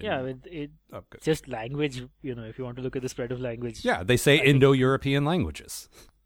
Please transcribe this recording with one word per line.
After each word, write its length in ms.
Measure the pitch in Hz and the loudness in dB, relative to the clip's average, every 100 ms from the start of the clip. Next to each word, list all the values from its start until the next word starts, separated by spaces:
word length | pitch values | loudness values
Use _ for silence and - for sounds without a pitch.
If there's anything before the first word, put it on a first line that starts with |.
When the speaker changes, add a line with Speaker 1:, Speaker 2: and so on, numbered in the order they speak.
Speaker 1:
Yeah, 200 | 214 147 | -6 -4
Speaker 2:
uh, 40 | |
Speaker 1:
it, 140 | 131 131 - | -6 -10 -12
it 240 | 170 147 151 _ | -12 -12 -14 _
Speaker 2:
oh, 120 | 113 - | -18 -18
good. 140 | - | -6
Speaker 1:
just 240 | - 156 - | -2 -2 -4
language, 560 | 120 113 143 151 127 127 _ | -10 -8 -4 -4 -4 -12 _
you 120 | 139 | -10
know, 80 | 117 | -10
if 160 | 110 113 | -10 -10
you 60 | |
want 120 | 127 120 | -10 -8
to 40 | |
look 140 | 127 131 | -6 -6
at 60 | |
the 60 | 127 | -6
spread 220 | - 120 | -6 -6
of 100 | 123 | -4
language. 440 | 127 117 120 110 | -6 -6 -8 -4
Speaker 2:
Yeah, 180 | 240 175 | -2 -2
they 140 | 90 120 | 2 4
say 180 | - | 6
Speaker 1:
I 40 | 147 | 6
think 100 | 135 | 6
Speaker 2:
Indo-European 760 | 139 139 139 127 135 139 139 | 8 6 6 4 2 0 0
languages. 640 | 143 175 90 71 - - - - - _ | 0 0 -2 -6 -14 -16 -16 -20 -20 _